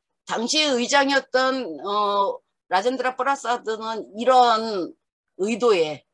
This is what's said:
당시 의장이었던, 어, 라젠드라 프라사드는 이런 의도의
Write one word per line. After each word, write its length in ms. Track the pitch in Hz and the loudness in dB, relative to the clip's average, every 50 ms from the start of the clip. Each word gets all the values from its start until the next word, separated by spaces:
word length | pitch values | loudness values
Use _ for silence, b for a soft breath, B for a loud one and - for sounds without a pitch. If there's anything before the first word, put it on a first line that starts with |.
| _ _ _ _ _ | _ _ _ _ _
당시 360 | - - - 226 240 - 311 | -6 -6 -4 -2 -2 0 0
의장이었던, 1200 | 311 294 262 240 240 - 277 277 277 269 277 269 262 - - 254 262 262 262 262 247 175 160 143 - | 0 0 0 -2 -2 2 2 2 2 4 2 0 -2 0 0 0 2 2 0 -2 -4 -8 -10 -10 -8
어, 540 | 196 202 208 208 202 202 202 196 190 - - - _ _ _ _ _ | -4 -2 0 0 0 0 0 0 0 -2 -6 -12 _ _ _ _ _
라젠드라 460 | - 190 196 247 262 262 - 254 247 | -2 0 0 0 -2 -2 -2 -4 -2
프라사드는 960 | - 381 277 277 277 - 226 247 233 - 202 226 214 226 220 226 214 - - 185 208 | -2 -2 -2 -2 -2 -2 -4 -4 -4 -4 -6 -6 -6 -6 -8 -8 -8 -10 -12 -10 -4
이런 760 | 240 240 262 254 247 240 226 214 226 226 214 190 165 147 - _ _ _ _ _ _ _ _ - | 2 4 6 6 6 6 4 2 0 -4 -4 -4 -6 -6 -10 _ _ _ _ _ _ _ _ -6
의도의 680 | 185 214 233 208 240 240 214 180 160 151 151 135 - _ | -4 -4 -2 0 2 2 4 4 2 0 -2 -8 -12 _